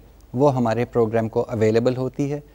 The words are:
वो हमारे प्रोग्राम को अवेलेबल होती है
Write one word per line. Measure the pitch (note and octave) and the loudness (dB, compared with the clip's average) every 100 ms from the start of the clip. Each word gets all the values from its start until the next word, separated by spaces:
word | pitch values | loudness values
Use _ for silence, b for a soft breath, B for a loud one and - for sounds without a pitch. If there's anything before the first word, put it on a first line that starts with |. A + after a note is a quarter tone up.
| - - - B2 | -14 -20 -10 0
वो | C#3+ | 2
हमारे | B2+ A#2 A2 A#2+ | 2 0 0 -2
प्रोग्राम | B2+ A2+ A2+ A2+ | 0 0 0 -2
को | A#2+ | -2
अवेलेबल | A#2+ A#2+ A2 A2+ B2 B2+ | -4 0 2 2 0 -2
होती | C3 - C#3+ | -4 -4 -6
है | D3 - | -6 -10